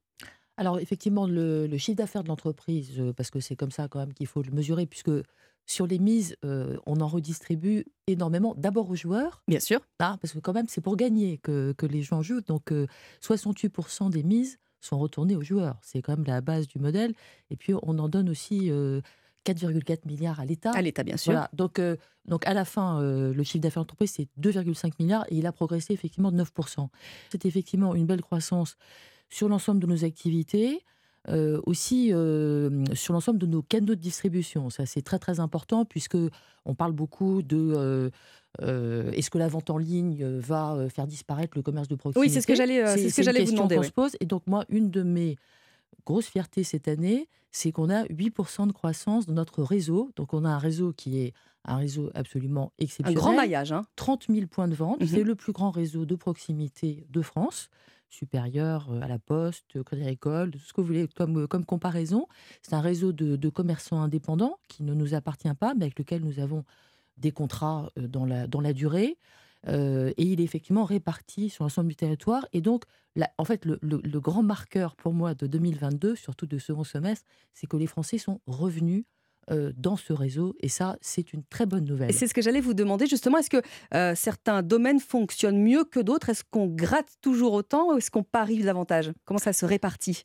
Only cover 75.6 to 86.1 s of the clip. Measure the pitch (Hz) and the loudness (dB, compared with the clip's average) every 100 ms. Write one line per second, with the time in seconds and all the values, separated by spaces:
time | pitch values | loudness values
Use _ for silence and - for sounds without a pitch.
75.6 | 175 156 143 143 190 233 - 135 160 143 | 0 0 -2 0 0 -2 -6 -10 -6 -6
76.6 | - 151 151 147 175 214 _ _ _ - | -6 -6 -6 -4 -4 -4 _ _ _ -16
77.6 | 156 156 160 - 156 226 - 196 - 127 | -6 -2 -2 -4 -4 -4 -4 -6 -6 -4
78.6 | 180 165 170 185 233 _ _ _ - 156 | -2 0 0 0 -2 _ _ _ -4 -2
79.6 | 143 127 131 202 - 151 135 135 175 - | -2 -2 -2 -2 -2 -2 -2 0 -2 -2
80.6 | 135 - 185 - - - 170 156 143 - | -4 -2 -2 -4 -8 -6 -6 -6 -10 -2
81.6 | 226 190 147 139 123 202 240 247 226 262 | 0 2 0 0 2 2 2 2 2 2
82.6 | 254 208 202 202 285 285 254 311 302 262 | 2 2 2 2 2 2 4 4 4 0
83.6 | - - - - 180 175 - 208 - 202 | 0 -8 -4 2 2 2 -2 -2 2 2
84.6 | 170 233 247 285 - 247 208 - 214 202 | 4 4 6 4 2 0 0 2 2 6
85.6 | 208 269 311 254 208 | 6 6 4 2 2